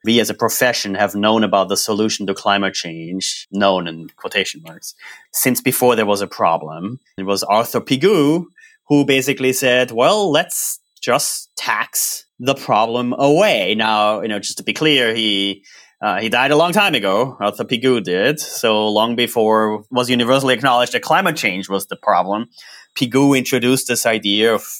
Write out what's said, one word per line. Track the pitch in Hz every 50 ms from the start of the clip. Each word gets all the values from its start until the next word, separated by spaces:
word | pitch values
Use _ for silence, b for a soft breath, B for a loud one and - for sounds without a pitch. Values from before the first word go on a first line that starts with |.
| -
We | 107 117 117
as | 110 110
a | 104
profession | - 120 110 - - 131 123 117 - - 104 98
have | 98 104 98 101
known | 104 104 107 110 113 107
about | 98 98 101 95
the | 92 101
solution | 95 - - 107 101 107 110 - - 104
to | 95 98
climate | - - 107 101 101 98 95 95
change, | - - 85 82 82 82 82 90 95 95 - - - - -
known | 98 98 98 98 95 92 87
in | 85 82 82 82 - -
quotation | - - 165 - 104 95 - - 92 80
marks, | 80 82 - - - B B B B B B B B -
since | - - 131 123 -
before | - 135 123 - 127 123 120
there | 110 110
was | 101 101 98
a | 101
problem. | - - - 110 87 82 80 76 76 80 82 87 101 123 127 _ _ _
It | - 95
was | 95 101 95 95
Arthur | - 101 110 117 - - 131
Pigou | 127 - - 131 147 196 220 170 143 143 156 175 170 - b b b b b b _
who | - 147 143 143
basically | 135 139 135 127 147 135 - 131 131 131
said, | - - 127 123 127 127 117
"Well, | 113 113 127 160 202 214 208 180
let's | 143 151 180 - - - - - - - _ _ _ _
just | - 127 120 135 - - - - - - _
tax | - - - 113 104 120 - - - - - - - - _ _ -
the | 123 127 139
problem | 135 - - 123 104 113 113 113 123 123 123 123
away." | - 139 139 147 165 202 214 156 110 95 90 110
Now, | 107 110 110 110 107 107 107 107 104
you | 98 113
know, | 104 101
just | 98 - -
to | - -
be | - 107
clear, | - 156 160 147 135 123 113 113
he, | 117 110 110 101 98 98 98 95 B B B B B B B B _
uh, | - 104 92 95
he | 110 -
died | 123 120 131 139
a | 147
long | 147 165 175
time | 165 - 202 196 202
ago. | 240 - 98 95 104 123 131 120 -
Arthur | 101 104 101 - 120
Pigou | - 131 117 120 131 127 117 95
did. | 87 87 92 101 131 151 156
So | - - - - - 113 110 107 107
long | 107 104 107 110 120 120
before | 113 120 113 - 120 110 110 110 110 110 107 107
it | 104 101 _
was | 127 123 123 117
universally | 127 120 120 117 131 139 135 131 127
acknowledged | 110 127 135 123 120 123 120 -
that | 120
climate | - - 156 175 196 175 151
change | - - 107 90 92 95 -
was | 95 98 -
the | - 95
problem, | - - - 101 87 90 92 101 107 117 B B B B B B B B B -
Pigou | - 131 120 110 135 143 143 139
introduced | 131 123 - - 123 117 123 131 131 -
this | - 120 113 -
idea | 120 113 110 - 101 101 107 110 117 113
of | 101 - - -